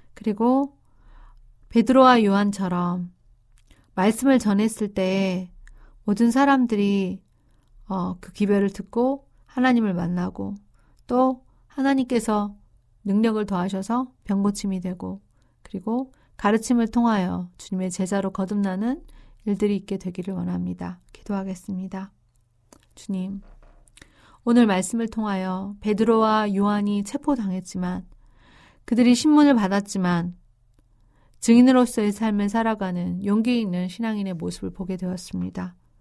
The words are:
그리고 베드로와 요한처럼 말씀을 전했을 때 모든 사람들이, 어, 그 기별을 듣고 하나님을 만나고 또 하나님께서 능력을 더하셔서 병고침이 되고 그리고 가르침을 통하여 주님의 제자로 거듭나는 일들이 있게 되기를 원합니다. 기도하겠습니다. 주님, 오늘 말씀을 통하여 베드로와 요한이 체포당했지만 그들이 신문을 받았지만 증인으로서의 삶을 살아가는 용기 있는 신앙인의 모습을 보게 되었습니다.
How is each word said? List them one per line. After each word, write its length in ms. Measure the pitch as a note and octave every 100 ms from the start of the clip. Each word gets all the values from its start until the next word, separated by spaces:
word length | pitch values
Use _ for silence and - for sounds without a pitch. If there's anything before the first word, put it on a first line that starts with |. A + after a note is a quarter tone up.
| -
그리고 640 | - A3+ G3+ A#3 C4 C#4 _ _ _ - - - - - _ -
베드로와 540 | A#3 A3 B3+ B3+ B3
요한처럼 880 | G#3 G3 G3+ G3 F#3+ F3+ F3 F3+ F3+ _ _ _ _ _ _ _ _ -
말씀을 440 | G3 A3+ C4 C4
전했을 540 | G#3+ G3 A3 A3 G#3
때 600 | G3+ F#3 F#3+ F#3+ F#3 F3+ - - - - - -
모든 260 | G3+ A#3
사람들이, 880 | B3+ C#4+ C4+ A#3+ G#3 G3+ G3 F#3+ F#3+ _ _ _ _ _ - -
어, 300 | F#3+ F3+ F3+
그 120 | -
기별을 400 | - G3+ G3+ G3+
듣고 560 | G3 - A#3 B3+ C#4 _ _ _
하나님을 480 | - B3+ A#3+ G#3+
만나고 600 | F3 E3+ F3 F#3 F3+ G3 G3+ _ _ _ _ -
또 380 | B3 C4 B3+ _ _ _
하나님께서 880 | - C4+ C4+ B3+ A#3+ A3+ G#3 G#3 G#3 _ _ _ _ G3
능력을 400 | G3+ A3+ G#3+ G#3
더하셔서 680 | F#3 F#3 F#3+ F#3+ A#3+ B3+ _
병고침이 560 | - G3 G3+ G3+ G3 F#3
되고 420 | F3+ F3+ F#3 G3 _ _ _ _
그리고 520 | - F#3+ F3+ A#3+ C4 _ _ -
가르침을 500 | G3+ A3 A3+ A#3+ A3+
통하여 640 | A#3+ A#3 G#3+ F3+ F3+ F3+ -
주님의 340 | - F#3 F#3
제자로 400 | F3+ F#3 G3 F#3+
거듭나는 720 | F#3+ F#3+ G#3 G3 F#3 A3+ D#4 - - - - G#3+
일들이 300 | G3+ G#3 G3+
있게 220 | F#3 F#3+
되기를 360 | F#3 F3+ F3+
원합니다. 640 | F3+ F3 F3+ F3+ F3+ F3+ F3+ _
기도하겠습니다. 1000 | - - G3 F#3+ F3+ - F#3 F#3+ F#3+ G3 _ _ _ _ _ _ - _ -
주님, 460 | - F#3+ F#3 G3 - - - _ _ - - _ _ _
오늘 220 | A#3+ A#3+ A3+
말씀을 420 | F#3 F#3 A3+ A3+
통하여 680 | A3 G#3+ F#3+ F#3 F#3 G3 G3+
베드로와 760 | G#3 G#3 A3 A3 A3 G#3+ G#3+ G3
요한이 480 | G3+ G#3 G#3 G#3
체포당했지만 1040 | G3+ C#4+ D4+ C4+ G3 F#3 F3+ F#3 F3+ F3+ - - _ _ _ _ - _ -
그들이 300 | A#3 B3 A#3+
신문을 400 | D#4 D4 C#4+ B3
받았지만 800 | F#3+ G3+ G3+ G3 F3+ F3 F3 F3 _ _ _ _ _ _ _ _ _ -
증인으로서의 720 | - A#3 B3+ B3+ A#3+ A#3+ G#3
삶을 380 | G3+ A3 G3+ G3+
살아가는 760 | A3+ A3+ A3 F#3+ F3 F3 F3 G3
용기 340 | G#3 A3+ A#3+
있는 280 | G#3 F3 F3+
신앙인의 460 | F3+ A3+ G#3 G3 E3+
모습을 360 | F3+ F3 F#3+
보게 240 | F3+ F#3 F#3
되었습니다. 800 | F#3 F3+ - F#3 F#3 F#3 F3+ - _ _